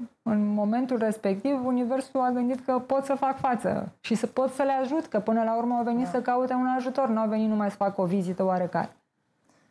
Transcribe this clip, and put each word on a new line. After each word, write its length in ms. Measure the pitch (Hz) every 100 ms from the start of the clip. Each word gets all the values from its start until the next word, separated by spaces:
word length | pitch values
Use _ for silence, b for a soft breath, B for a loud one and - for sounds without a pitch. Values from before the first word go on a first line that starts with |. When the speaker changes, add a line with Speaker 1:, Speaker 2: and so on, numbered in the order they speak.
| 233 _
Speaker 1:
în 240 | 226 208 208
momentul 520 | 208 208 233 254 247
respectiv, 680 | 220 220 196 196 269 277 247
universul 540 | 247 233 262 262 269
a 100 | 254
gândit 340 | 247 240 254
că 140 | - 254
pot 260 | 247 269
să 100 | 269
fac 240 | 262 269 269
față 540 | 262 233 180 - - -
și 140 | -
să 120 | 220 226
pot 260 | - 262
să 100 | 262
le 100 | 277
ajut, 340 | 269 262 320 311
că 120 | 208
până 240 | 202 226
la 140 | 220 226
urmă 180 | 240
au 80 | 240
venit 220 | 233 240
Speaker 2:
Da. 60 | 254
Speaker 1:
să 100 | 254
caute 320 | 247 247 254
un 140 | 254 254 262
ajutor, 320 | 254 262 262
nu 120 | 220
au 80 | 220
venit 200 | 214 220
numai 220 | 214 202
să 60 | -
facă 240 | 202 196
o 40 |
vizită 400 | 180 196 180 180
oarecare. 520 | 190 185 175 170 - - _ _ _ _ b b b